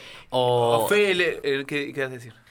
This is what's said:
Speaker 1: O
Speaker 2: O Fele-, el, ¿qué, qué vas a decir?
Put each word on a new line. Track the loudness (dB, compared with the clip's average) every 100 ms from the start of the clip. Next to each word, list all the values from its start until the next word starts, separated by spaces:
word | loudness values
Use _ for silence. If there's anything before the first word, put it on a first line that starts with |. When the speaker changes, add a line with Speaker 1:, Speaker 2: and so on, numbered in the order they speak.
| -20 -20 -4
Speaker 1:
O | 0 2 4 4 4 4
Speaker 2:
O |
Fele-, | 2 2 2 0 -2
el, | -2 -4 -4
¿qué, | -6 -6
qué | -6
vas | -8
a | -8
decir? | -16 -20 _